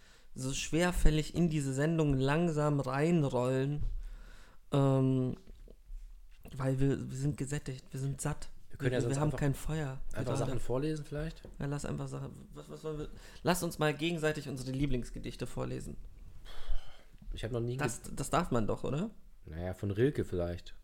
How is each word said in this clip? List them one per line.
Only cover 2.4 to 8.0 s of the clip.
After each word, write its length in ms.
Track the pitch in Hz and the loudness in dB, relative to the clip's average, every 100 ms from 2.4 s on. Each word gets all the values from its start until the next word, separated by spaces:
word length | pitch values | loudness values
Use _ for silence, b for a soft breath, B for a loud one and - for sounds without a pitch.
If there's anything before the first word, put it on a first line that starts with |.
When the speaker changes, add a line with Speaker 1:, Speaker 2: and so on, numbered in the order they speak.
| 175 147 151 143 | 2 2 2 2
Speaker 1:
reinrollen. 1000 | 131 135 156 175 139 123 123 131 139 147 - B B B B B B B - | 0 2 4 6 4 2 2 2 0 0 0 B B B B B B B 0
Ähm, 640 | 143 135 135 131 131 127 - - - - - - - - - - - - 131 | 4 6 6 4 4 2 -4 -12 -18 -18 -18 -12 -12 -12 -16 -18 -18 -12 -4
weil 240 | 135 131 | 0 4
wir, 300 | 139 131 127 | 4 2 -2
wir 80 | 131 | -2
sind 200 | 143 110 | -2 -2
gesättigt, 480 | 135 147 - 131 - | -4 -4 -6 -10 -10
wir 80 | 135 | -6